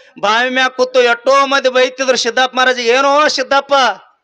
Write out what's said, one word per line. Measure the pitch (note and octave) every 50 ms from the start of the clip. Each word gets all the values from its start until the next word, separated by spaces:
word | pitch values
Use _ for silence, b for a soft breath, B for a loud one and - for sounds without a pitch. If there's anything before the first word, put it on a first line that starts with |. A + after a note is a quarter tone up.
| B B B -
ಬಾವಿ | E3 G3+ G#3+ A#3 B3 B3+
ಮ್ಯಾಗ | B3+ C4 C4 B3+
ಕೂತು | C4 B3+ B3+ B3+ B3+ C4
ಎಷ್ಟೋ | B3 A#3+ A#3 A#3 - B3+ C4+ C#4 C#4
ಮಂದಿ | C4+ C#4 C4+ B3+ C4
ಬೈತಿದ್ರು | B3 B3+ B3+ C4+ C4 C#4 C4+ B3+ B3+
ಸಿದ್ದಪ್ಪ | A#3 - A#3+ A3+ B3+ C4 B3+ B3
ಮಹಾರಾಜ್. | B3+ B3+ B3+ B3+ A#3+
"ಏನೋ | A#3+ A3+ A#3+ C4 C#4 C#4 C#4 D4 D4+
ಸಿದ್ದಪ್ಪ", | D4 - - B3+ - C#4 C#4 C#4+ - C#4+ C#4 B3+ A3+ F#3+ G3 - _ _ _